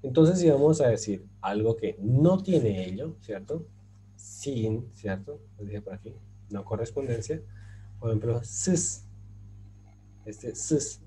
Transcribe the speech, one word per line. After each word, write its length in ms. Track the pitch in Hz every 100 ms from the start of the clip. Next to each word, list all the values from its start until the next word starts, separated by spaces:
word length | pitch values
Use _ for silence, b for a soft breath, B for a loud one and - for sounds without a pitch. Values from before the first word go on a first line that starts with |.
Entonces, 380 | 135 135 160 185
si 80 | 170
vamos 300 | 139 147 151
a 60 | 131
decir 400 | 110 - 98 - -
algo 340 | 98 104 110 113
que 220 | 104 -
no 380 | 101 131 160 190
tiene 440 | 190 165 117 95 90
ello, 300 | 95 160 -
¿cierto? 440 | - 98 - 165 - - - - - -
Sin, 760 | - - 143 127 110 113 127
¿cierto? 480 | - 104 95 - 147 - -
Lo 80 | 101
dije 160 | 104
por 140 | 101 95
aquí, 180 | 113 - - - -
no 120 | 101
correspondencia. 800 | 95 107 113 - 135 117 - 160 - B B B B -
Por 120 | 117
ejemplo, 280 | 107 117 117
sus. 580 | - - - 170 - - - - - - - - - - - - - - -
Este 280 | 104 120
sus. 480 | - - 151 - -